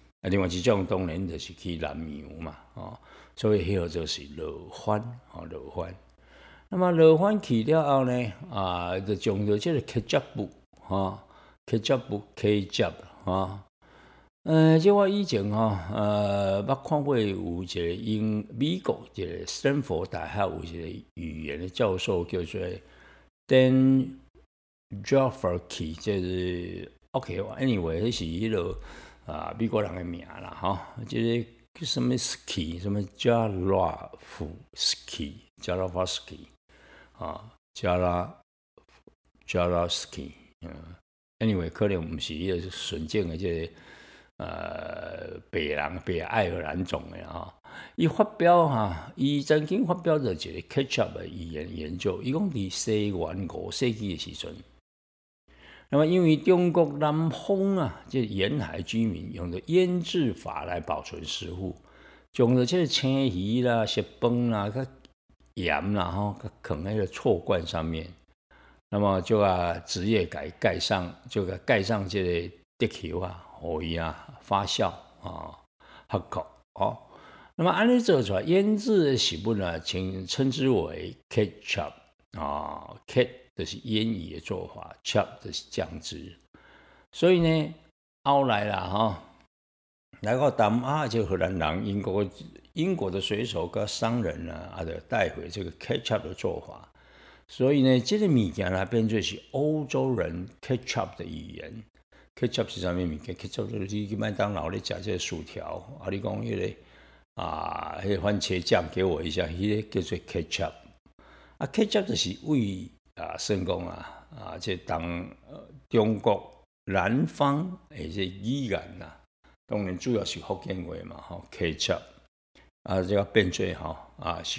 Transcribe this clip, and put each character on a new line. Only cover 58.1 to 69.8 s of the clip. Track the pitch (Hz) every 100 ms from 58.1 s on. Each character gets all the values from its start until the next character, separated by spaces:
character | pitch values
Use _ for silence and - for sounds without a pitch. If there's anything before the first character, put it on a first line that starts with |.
| 131
沿 | 110 95 98 143
海 | 85 85
居 | 90 113 113
民 | 82 95
用 | - 87
的 | 90 -
腌 | 175 185 180
制 | 170 175 135
法 | 90 - -
来 | 82 87
保 | 80 76
存 | - 82
食 | 78 - 85
物， | 87 95 - - - - - _
将 | - 117 127
这 |
些 | 123 180
青 | 160 - 131 135 131
鱼 | 90 98 120
啦、 | 123 117 107
食 | - - -
饭 | 123 120 120
啦、 | 110 101
甲 | 117 127 - - _ _ _ _
盐 | - 85 73 95
啦 | 104 87
吼， | 90 104 101
甲 | 110 -
放 | - 76
在 | 92
那 | 107
个 | 117
醋 | - 131 -
罐 | - 95
上 | 80 82
面， | 80 80 85 87 _ _ _ - - _ _
那 | 104
么 | 101 95
就 | 87 110
啊， | 101 90 87 85